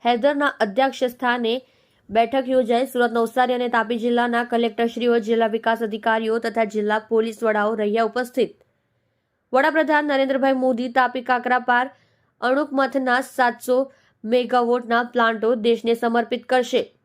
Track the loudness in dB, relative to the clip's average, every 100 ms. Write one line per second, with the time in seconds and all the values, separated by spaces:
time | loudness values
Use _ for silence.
0 | 0 2 2 2 -2 0 -4 0 0 0
1 | -4 -2 -2 0 0 -2 -6 _ _ _
2 | _ 0 0 0 0 0 2 0 0 0
3 | 0 0 -2 0 0 0 0 -2 -2 -2
4 | 0 0 0 -2 -2 -2 -2 0 -4 0
5 | 0 0 2 0 2 0 -2 -2 -2 -4
6 | 0 0 0 -2 -2 -2 -2 -2 -2 -2
7 | 0 0 0 -2 -2 0 0 0 -2 0
8 | 0 -2 -4 -2 -2 -4 _ _ _ _
9 | _ _ _ _ _ 0 2 2 2 2
10 | 2 0 0 0 0 2 0 -2 -2 0
11 | 0 -2 -2 -2 0 -2 2 0 0 -8
12 | _ _ _ _ 0 0 0 0 0 0
13 | 0 -2 -2 0 0 0 -2 0 0 _
14 | _ _ -2 0 2 0 2 -2 0 0
15 | 0 0 0 2 0 2 2 0 0 0
16 | 0 0 -2 -6 0 0 2 -2 -2 _